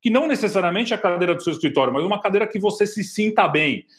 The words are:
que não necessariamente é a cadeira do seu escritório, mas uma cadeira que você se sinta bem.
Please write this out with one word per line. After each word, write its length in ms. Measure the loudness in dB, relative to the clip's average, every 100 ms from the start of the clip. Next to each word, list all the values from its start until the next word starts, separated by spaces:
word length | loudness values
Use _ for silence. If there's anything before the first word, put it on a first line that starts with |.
que 80 | 0
não 180 | 2 2
necessariamente 680 | 0 0 0 0 0 -2
é 20 | 0
a 20 |
cadeira 360 | 0 0 0
do 80 | 0
seu 100 | -4
escritório, 400 | -2 0 2 2
mas 120 | 0
uma 160 | -2 -2
cadeira 280 | 0 0 0
que 100 | -2
você 280 | -2 0 -2
se 180 | -2
sinta 420 | -6 -2 0 2 2
bem. 380 | 2 0 -2 -8